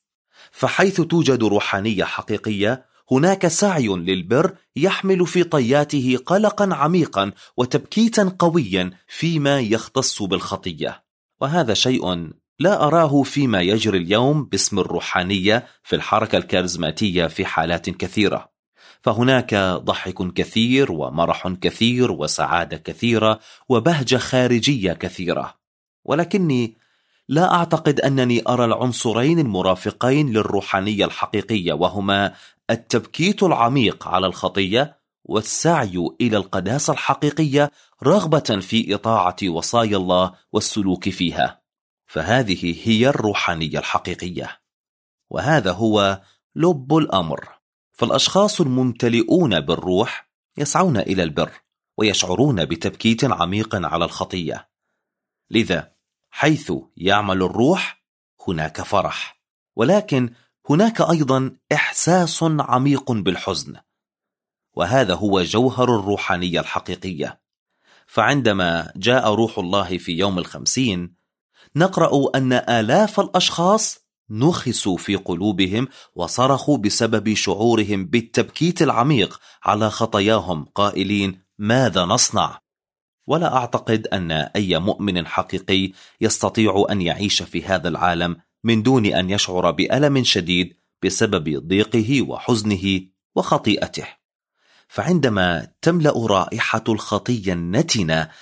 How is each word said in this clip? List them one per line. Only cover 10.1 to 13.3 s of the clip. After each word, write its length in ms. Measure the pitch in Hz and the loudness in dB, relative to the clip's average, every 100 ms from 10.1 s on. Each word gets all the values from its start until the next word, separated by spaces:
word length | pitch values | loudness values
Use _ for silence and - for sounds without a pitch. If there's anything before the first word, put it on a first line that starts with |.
| - | -2
بالخطية، 800 | 98 92 - 98 95 76 65 - _ _ _ _ | -2 -4 -4 -8 -8 -8 -8 -8 _ _ _ _
وهذا 340 | 135 175 127 | -4 0 0
شيء 560 | 95 123 131 90 87 80 - _ _ | 0 0 0 -2 -4 -6 -14 _ _
لا 280 | 165 202 147 | 0 2 2
أراه 360 | 165 156 143 | 4 4 2
فيما 380 | 131 | 0